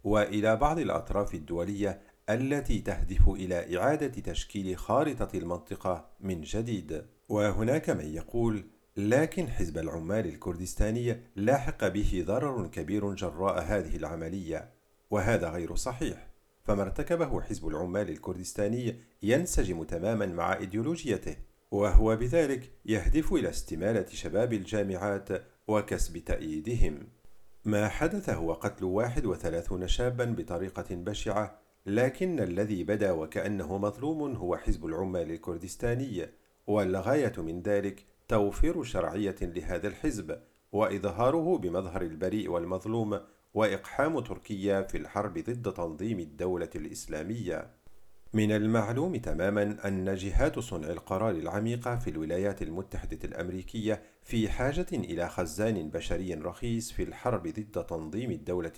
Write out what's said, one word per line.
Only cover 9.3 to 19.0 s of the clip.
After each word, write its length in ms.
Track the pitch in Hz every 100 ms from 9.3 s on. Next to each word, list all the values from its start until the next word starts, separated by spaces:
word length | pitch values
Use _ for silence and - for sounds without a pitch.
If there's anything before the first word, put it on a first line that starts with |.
| 196 151
حزب 300 | - 85 80
العمال 480 | 78 82 82 107 90
الكردستاني 920 | - - 85 90 - 107 117 120 117 - 98
لاحق 520 | 110 139 143 - 101
به 360 | 98 104 92 82
ضرر 400 | 117 143 123 85
كبير 460 | 92 80 101 101
جراء 500 | 95 90 80 95 87
هذه 320 | 82 104 80 85
العملية"، 720 | 76 82 82 98 82 78 - _ _ _ _
وهذا 380 | 104 98 110 85
غير 260 | 87 80 -
صحيح، 520 | 131 127 135 85 - - _ _
فما 180 | - 101
ارتكبه 600 | 95 - 190 170 143 98
حزب 260 | - 90 -
العمال 420 | 78 90 95 92
الكردستاني 920 | 78 - 90 90 - 104 120 120 -